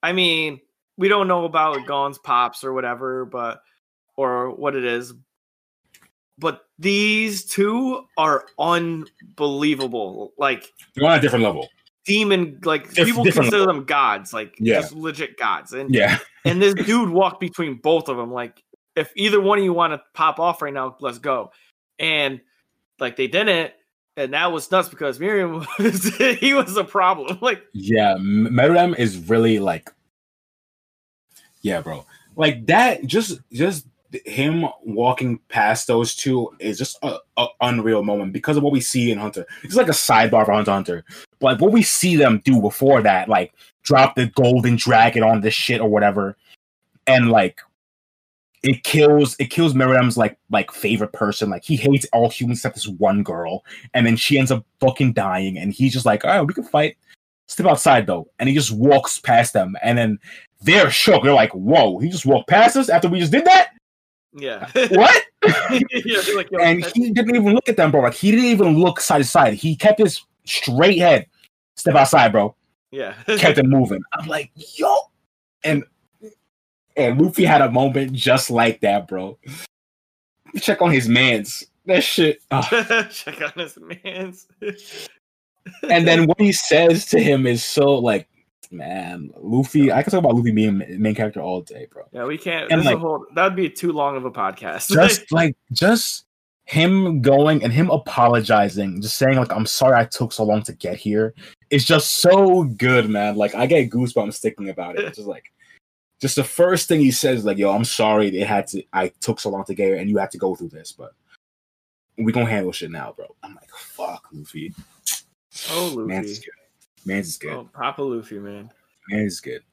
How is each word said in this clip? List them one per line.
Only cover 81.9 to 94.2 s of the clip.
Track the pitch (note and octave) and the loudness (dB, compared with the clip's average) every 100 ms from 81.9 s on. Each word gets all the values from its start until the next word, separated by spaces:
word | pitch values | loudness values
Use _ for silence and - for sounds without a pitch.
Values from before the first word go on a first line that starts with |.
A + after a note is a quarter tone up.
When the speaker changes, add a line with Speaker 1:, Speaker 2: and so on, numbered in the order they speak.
| F3+ | 0
Speaker 2:
shit. | - - D#3+ D3 _ | 0 0 0 0 _
Ugh. | C3+ - A#3 G#3+ A#3 G#3+ | -4 0 -2 0 -2 -2
Speaker 1:
<laughs> | |
Check | - - D3 | -10 -16 -12
on | D3 F3+ | -12 -10
his | E3 - | -14 -14
mans. | E3 F3 F#3+ F#3 F#3+ F3+ _ _ | -20 -16 -14 -12 -14 -14 _ _
<laughs> | G#3 G3+ - - - _ _ _ _ _ - - D4+ | -14 -14 -18 -20 -20 _ _ _ _ _ -20 -14 0
Speaker 2:
And | E3+ E3 | 2 4
then | E3 E3 | 4 4
what | E3+ | 4
he | G#3 | 2
says | F#3 - D3+ E3+ E3 - | 2 2 4 6 4 2
to | G#3+ | 2
him | A3 C#3 C3 | 2 2 2
is | A#2+ | -2
so, | - - C#3+ | -2 0 2
like, | C#3 A#2+ D3 - _ _ _ - | 2 2 -2 -4 _ _ _ -20
man, | F2+ D2 F#2+ F2 F2 D2 - | -16 -12 -10 -10 -14 -16 -16
Luffy, | F2+ A#2+ C3+ D3+ C#3 | -4 -2 0 2 2
I | B2+ | 2
can | C#3+ | 0
talk | F#3+ | 0
about | D#3 A#2+ | 2 2
Luffy | A#2+ | 2
being | G#2+ G#2+ G2 | 2 2 0
ma-, | F#2+ F#2 | -6 -4
main | G#2+ | -4
character | G#2+ G#2+ - | -2 -4 -6
all | F2 F#2 | -8 -8
day, | E2+ - - | -8 -18 -20
bro. | - - | -20 -20
Speaker 1:
Yeah, | - B2 | -12 -10
we | D3+ | -10
can't. | F3+ E3 - | -8 -8 -2
Speaker 2:
And, | D#3+ | 0
Speaker 1:
This | D3 | 0
is | |
a | D#3+ | 0
Speaker 2:
like, | |
Speaker 1:
whole, | E3 D3+ - D3+ | -4 -6 -8 -2
that'd | F#3+ F#3 | -2 0
be | F3+ | -6
too | - F3 | -4 -6
long | D3+ C#3+ | -2 -4
of | C#3 | -4